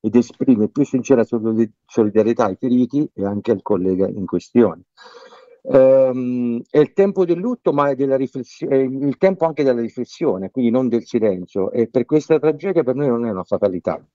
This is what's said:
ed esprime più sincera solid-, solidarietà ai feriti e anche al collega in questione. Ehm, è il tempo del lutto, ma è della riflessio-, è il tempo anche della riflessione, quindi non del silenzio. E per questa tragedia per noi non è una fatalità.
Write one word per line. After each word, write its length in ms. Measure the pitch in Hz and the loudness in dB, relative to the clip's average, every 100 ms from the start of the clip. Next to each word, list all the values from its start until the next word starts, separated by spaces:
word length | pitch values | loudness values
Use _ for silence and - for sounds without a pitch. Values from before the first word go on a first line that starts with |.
ed 140 | 110 117 | 2 2
esprime 520 | 117 - 135 113 104 | 0 -2 0 2 0
più 160 | - | 0
sincera 400 | 139 131 117 131 | -2 -2 0 2
solid-, 480 | 110 117 110 110 113 _ _ | 2 -2 -2 -2 -2 _ _
solidarietà 600 | - 107 104 107 117 107 | -2 2 2 2 0 -2
ai 120 | 92 | -2
feriti 500 | 131 123 123 143 151 | -2 0 0 -2 -4
e 100 | - | -4
anche 280 | 98 104 101 | -6 -4 -2
al 100 | 101 | -4
collega 480 | - 98 92 92 98 | 0 -2 0 0 -2
in 160 | 101 92 | -4 -6
questione. 560 | 87 - 120 107 82 _ _ - - - - _ _ - | -6 0 2 2 0 _ _ -20 -20 -20 -20 _ _ 2
Ehm, 920 | 131 131 135 131 127 123 123 120 117 - | 4 6 6 4 0 -4 -4 -2 -4 -2
è 100 | 151 | 0
il 120 | 147 | 0
tempo 320 | - 196 190 | 2 0 2
del 140 | 180 170 | 0 0
lutto, 340 | 214 247 - | -2 -4 -2
ma 200 | 143 143 | 0 -2
è 40 | 131 | -2
della 220 | 139 135 | -2 0
riflessio-, 500 | 131 135 120 - - | -2 -8 -12 -10 -2
è 80 | 135 | 0
il 420 | 131 135 143 - | 0 -2 -4 0
tempo 280 | 190 185 165 | 0 2 -2
anche 180 | 151 | 0
della 160 | 139 120 | 0 0
riflessione, 720 | 113 - 120 - 160 95 92 | -4 -8 -12 -4 -4 -4 -6
quindi 180 | - 120 | -2 0
non 200 | 123 127 | 2 0
del 160 | 117 113 | -2 -2
silenzio. 680 | 120 107 92 87 101 95 | -2 0 -2 -6 -4 -4
E 160 | - 113 | -2 -2
per 160 | 127 | -2
questa 360 | 117 151 - 156 | 0 -2 0 0
tragedia 440 | 151 147 180 175 | 0 -2 -2 -2
per 120 | 131 131 | 0 -2
noi 120 | 143 | -2
non 180 | 117 117 | -2 -4
è 60 | |
una 140 | 95 92 | -6 -4
fatalità. 600 | 98 104 90 - 76 _ | -2 -2 -2 -6 -8 _